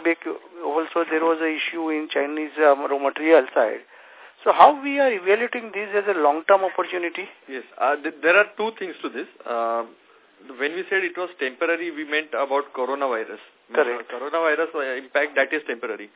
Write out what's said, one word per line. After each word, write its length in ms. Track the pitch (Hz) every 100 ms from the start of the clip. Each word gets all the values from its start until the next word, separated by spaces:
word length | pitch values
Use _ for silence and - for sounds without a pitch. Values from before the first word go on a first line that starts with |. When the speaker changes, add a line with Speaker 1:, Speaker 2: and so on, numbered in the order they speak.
Speaker 1:
back 140 | 165 165 160 156 - 175
also 400 | 151 151 156 170 160
there 140 | 160
was 140 | 165 160
an 160 | 160 156
issue 320 | - 165 160
in 180 | 156 156
Chinese, 380 | 143 143 151 151 151
um, 260 | 151 139 143
raw 100 | 139
material 480 | 139 147 156 156 131
side. 260 | 139 110 117 - - - - - _
So 80 | 214
how 280 | 170 226 294
we 180 | 277 277
are 100 | 269
evaluating 600 | 202 180 214 240 247 226
this 140 | 196 208 202
as 80 | 202
a 40 | 180
long-term 440 | 147 156 165 196
opportunity? 640 | 185 - 175 180 170 170 196 - -
Speaker 2:
Yes, 160 | 131 - -
uh, 160 | 127 147
th 180 | 151 156
there 140 | 156 190
are 100 | 208 -
two 140 | 220 220
things 160 | 185 147
to 60 | 147
this. 180 | 156 - _
Uh, 400 | - 117 117 117 113 - _ _ _ _ 123 127
when 160 | 143
we 100 | 175 180
said 140 | 196
it 140 | 180 185
was 120 | 180 -
temporary, 500 | 131 123 165 165 170
we 140 | 151
meant 240 | 147 151 151
about 400 | 117 135 139 143
coronavirus. 720 | 131 127 139 139 113 107 107 - _ _
Speaker 1:
Correct. 360 | 131 123 120 110
Speaker 2:
Uh, 80 | 123
coronavirus, 560 | 143 165 160 151 160
uh, 220 | 160 135 127
impact, 320 | 131 143 147
that 180 | 139 135
is 100 | 156 147
temporary. 440 | 117 120 104 104